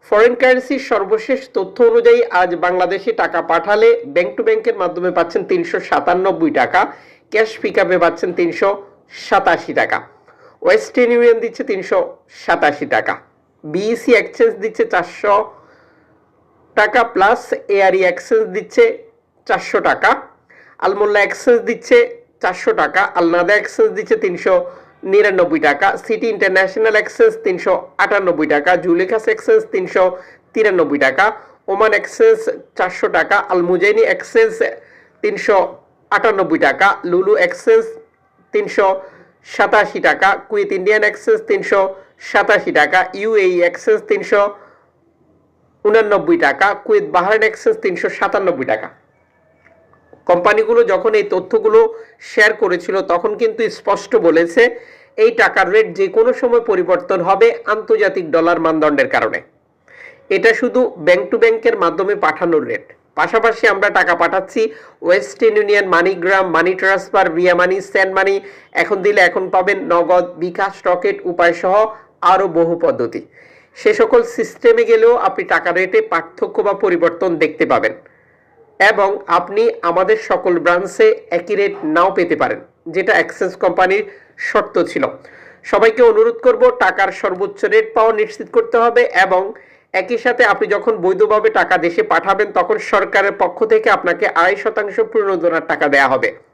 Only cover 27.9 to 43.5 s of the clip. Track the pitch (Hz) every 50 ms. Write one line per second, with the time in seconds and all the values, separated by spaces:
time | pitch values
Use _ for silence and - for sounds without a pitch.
27.9 | _ - 196 196 208 202 196 180 160 147 156 147 156 147 - 180 185 170 165 180
28.9 | 170 175 185 185 220 220 - 233 214 - - - 220 220 214 - - 196 180 175
29.9 | - 196 185 185 180 185 - - - _ _ _ - - 214 208 185 175 160 139
30.9 | 143 143 139 135 135 139 196 220 220 - - - - _ _ - 196 196 214 214
31.9 | 208 196 - - - - 226 226 220 220 - 190 160 - - _ _ - 190 185
32.9 | - - - 196 175 170 160 160 196 208 208 - 185 180 175 175 185 170 180 208
33.9 | 214 220 220 - 185 - - - - 226 226 220 - - 233 - - - - _
34.9 | _ _ _ _ _ _ - 208 202 180 - - 208 190 170 - - - _ _
35.9 | _ _ _ _ 208 196 208 226 208 190 185 156 160 147 170 139 131 - 190 202
36.9 | - - - 180 175 180 185 196 214 - 180 170 170 - - 240 226 226 226 -
37.9 | - - - _ _ _ _ _ _ _ _ _ - 214 208 - - - 202 190
38.9 | 190 190 - - - - - _ _ _ _ - - - 202 196 - 214 202 -
39.9 | - 190 170 165 156 - 190 196 190 - - - 220 208 196 - 190 185 185 202
40.9 | 214 214 208 208 208 - - 240 220 220 220 - 202 190 - - 208 196 190 190
41.9 | 190 - - _ _ _ - - - 214 196 - 208 185 180 185 151 156 147 147
42.9 | 185 185 185 - - 196 208 220 220 208 190 185